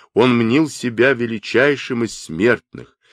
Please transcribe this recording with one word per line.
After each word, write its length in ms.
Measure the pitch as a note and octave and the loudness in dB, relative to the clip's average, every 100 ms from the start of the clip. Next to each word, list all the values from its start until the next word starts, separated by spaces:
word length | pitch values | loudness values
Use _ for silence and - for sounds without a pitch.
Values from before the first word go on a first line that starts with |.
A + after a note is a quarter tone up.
| _ | _
Он 200 | F#2+ B2+ | 2 2
мнил 340 | A#2 A2+ C#3 D3+ | 2 2 2 0
себя 440 | - B2 A2 C3 | -4 -6 2 2
величайшим 920 | B2 A#2+ A2+ - - C#3+ C3+ - A#2+ | 2 -4 -8 -2 2 2 0 -4 -6
из 140 | A2+ - | -6 -8
смертных, 800 | - D#2+ A#2 A2 _ - A#1+ _ _ | -10 0 2 2 _ -20 -20 _ _